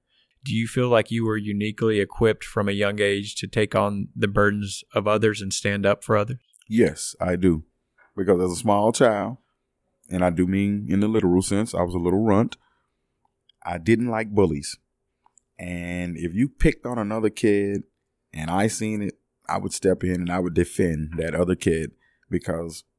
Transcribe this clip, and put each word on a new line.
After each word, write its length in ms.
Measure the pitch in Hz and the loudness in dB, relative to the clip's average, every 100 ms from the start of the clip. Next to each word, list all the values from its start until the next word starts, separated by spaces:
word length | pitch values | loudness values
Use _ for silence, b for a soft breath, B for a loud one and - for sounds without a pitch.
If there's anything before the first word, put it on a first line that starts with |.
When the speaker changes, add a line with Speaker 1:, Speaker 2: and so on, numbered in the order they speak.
| _ _ _ _ | _ _ _ _
Speaker 1:
Do 100 | 131 | -6
you 140 | 113 113 | -4 -2
feel 200 | - 123 | -2 4
like 240 | 117 107 | 4 2
you 140 | 117 113 | -2 -2
were 120 | 107 | -2
uniquely 640 | 104 101 107 104 113 107 | -4 -4 -4 0 0 2
equipped 440 | 98 - 113 107 | 0 2 2 2
from 260 | - - 101 | -4 -2 -2
a 40 | |
young 280 | 101 101 104 | 0 0 0
age 340 | 101 101 101 - | 0 0 -4 -8
to 120 | 92 | -4
take 280 | - 107 104 | -2 0 2
on 340 | 101 101 - - | 0 -2 -6 -4
the 140 | 107 | -2
burdens 540 | 101 104 104 101 - - | 2 2 2 -4 -8 -6
of 140 | - 101 | -2 0
others 340 | 107 110 104 | 2 2 0
and 120 | 98 | -4
stand 320 | - 107 101 98 | -4 -2 0 2
up 180 | 104 | 0
for 120 | - 110 | 0 0
others? 220 | 104 123 _ _ - | 0 -6 _ _ -2
Speaker 2:
Yes, 460 | 113 95 - - - | 2 2 2 -8 -4
I 160 | 90 87 | -2 2
do. 280 | 92 80 - _ _ _ b - | 2 2 -2 _ _ _ b -4
Because 260 | 95 90 | 2 2
as 100 | 90 | 2
a 100 | 85 | 0
small 320 | 117 101 107 | 0 2 2
child, 440 | 120 127 104 101 131 _ _ _ _ _ _ - | 4 2 2 -2 -8 _ _ _ _ _ _ -8
and 140 | 90 | 0
I 60 | 90 | 2
do 180 | 82 90 | 2 2
mean 380 | 95 101 101 101 | 2 0 -2 -2
in 120 | 98 | 0
the 80 | 104 | 2
literal 340 | 110 95 90 | 2 4 2
sense, 320 | 95 98 113 | 2 -2 -2
I 80 | 85 | -2
was 140 | 87 90 | -2 -2
a 40 | |
little 240 | 85 92 | 0 0
runt. 320 | 110 101 120 - _ _ _ _ _ _ _ _ _ _ | 4 2 2 -4 _ _ _ _ _ _ _ _ _ _
I 160 | - 87 | -8 -4
didn't 300 | 82 113 120 | 2 2 2
like 220 | 110 110 | -2 -2
bullies. 480 | 104 95 73 73 - _ _ _ _ _ _ _ - | 2 2 2 -6 -14 _ _ _ _ _ _ _ -14
And 560 | 90 87 87 87 90 80 | -10 -8 -6 -6 -6 -6
if 180 | 85 | -4
you 140 | 90 139 | -2 -2
picked 380 | - 160 - 120 | 2 2 2 -4
on 120 | 120 | -4
another 320 | 104 110 104 | -4 0 -2
kid 540 | - 113 101 101 101 - _ _ _ _ | 2 2 2 0 -4 -8 _ _ _ _
and 180 | 80 78 | -10 -4
I 180 | 90 107 | 0 0
seen 340 | - 110 107 | -2 -4 -4
it, 140 | 101 - _ _ - | -6 -8 _ _ -6
I 80 | 92 | -6
would 160 | 98 | -6
step 320 | - 98 90 92 | -2 0 2 0
in 160 | 90 | -2
and 100 | 87 | -2
I 80 | 90 | -2
would 140 | 90 | 0
defend 640 | 85 87 - 92 78 78 82 | 0 0 0 0 0 -4 -4
that 180 | 80 80 | -2 2
other 200 | 87 92 | 2 2
kid 360 | - 80 78 - _ _ - | 2 0 -2 -10 _ _ -6
because 560 | 92 - 82 85 78 - | -6 -4 -6 -6 -12 -18